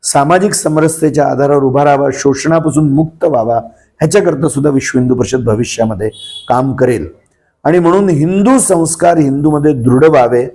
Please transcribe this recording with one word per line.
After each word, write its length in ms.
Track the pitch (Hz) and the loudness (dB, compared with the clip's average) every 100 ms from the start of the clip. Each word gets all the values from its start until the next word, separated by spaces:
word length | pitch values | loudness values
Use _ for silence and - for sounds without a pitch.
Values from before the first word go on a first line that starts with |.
सामाजिक 500 | - 143 139 180 196 | -2 -2 2 2 0
समरसतेच्या 720 | - - 151 156 156 156 139 139 | -2 -2 0 0 0 -2 0 -2
आधारावर 380 | 135 139 143 | 0 2 2
उभा 200 | 135 131 | 2 2
राहावा, 260 | 147 139 139 | 2 2 0
शोषणापासून 760 | 135 139 135 151 165 156 139 151 | 0 -2 -2 0 0 0 0 0
मुक्त 340 | 139 156 - | 0 -2 -2
व्हावा, 320 | 170 135 113 117 - - _ _ | -2 -2 -2 -4 -4 -20 _ _
ह्याच्याकरता 500 | 160 190 175 151 165 | 0 2 0 0 -2
सुद्धा 220 | 139 147 | -2 0
विश्व 280 | 135 131 131 | -2 -2 -2
हिंदू 160 | 127 127 | 0 0
परिषद 280 | 120 131 | -2 -2
भविष्यामध्ये 680 | 117 107 117 - 113 101 107 - - - - | -2 -2 -4 -2 -4 -2 -6 -8 -18 -18 -4
काम 240 | 123 135 | -2 -2
करेल. 340 | 127 127 117 - - _ _ _ _ | -2 -2 -2 -6 -14 _ _ _ _
आणि 160 | 139 175 | 0 2
म्हणून 300 | 170 185 202 | 2 2 2
हिंदू 500 | 151 160 190 202 262 | 0 0 0 2 2
संस्कार 580 | - 185 160 - 175 170 | 2 0 -2 0 0 2
हिंदूमध्ये 560 | 143 135 147 151 147 | 0 0 0 0 0
दृढ 320 | 139 120 127 156 | 0 0 4 4
व्हावे. 420 | 151 120 120 127 | 4 2 0 -2